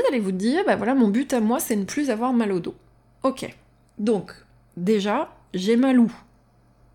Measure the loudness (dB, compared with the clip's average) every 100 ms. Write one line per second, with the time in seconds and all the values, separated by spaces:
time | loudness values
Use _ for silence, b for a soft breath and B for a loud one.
0 | 2 0 -2 -2 0 0 2 0 2 2
1 | 4 2 0 0 0 -2 -2 -4 -4 -4
2 | -2 -2 0 0 0 -2 -6 -14 _ _
3 | _ _ -4 -4 -12 -16 _ _ _ -6
4 | -2 -2 -4 -18 _ _ _ -6 0 0
5 | 0 -2 -4 -12 _ -6 0 2 4 4
6 | 2 0 -20 _ _ _ _ _ _